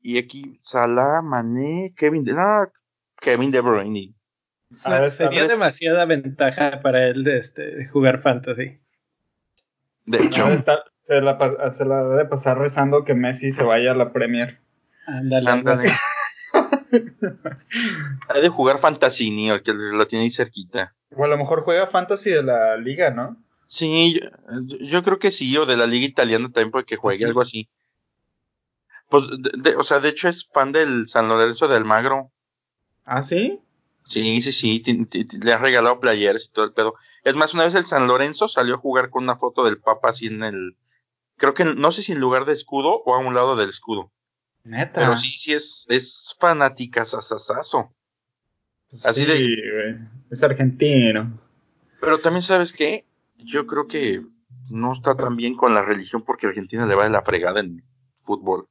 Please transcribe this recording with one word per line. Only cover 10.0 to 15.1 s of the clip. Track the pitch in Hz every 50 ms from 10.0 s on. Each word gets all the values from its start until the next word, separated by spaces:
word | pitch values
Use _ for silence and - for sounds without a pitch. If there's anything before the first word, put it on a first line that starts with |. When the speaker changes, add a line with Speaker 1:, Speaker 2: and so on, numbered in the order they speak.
| _
Speaker 1:
De | 110 113 120 160
hecho. | - 127 - -
Speaker 3:
Ha | -
de | -
estar, | - 127 156 151 156 - _ _ _ _
se | - 147 139
la | 135 139 135
pa-, | 139 143 127 - - 143 131
se | 131 - 139
la | 131 135 135 131
debe | 131 131 139 151
pasar | 135 147 135 - 135 127
rezando | 131 139 147 139 151 143 139 143 147 143
que | 147 131
Messi | 123 123 123 127 127 135 139
se | 135 135 135
vaya | 117 113 117 123 127
a | 127
la | 127 123 120 -
Premier. | 127 120 117 120 120 120 120 - _ _ _ _ _ _ _ _ _ _
Speaker 2:
Ándale, | 165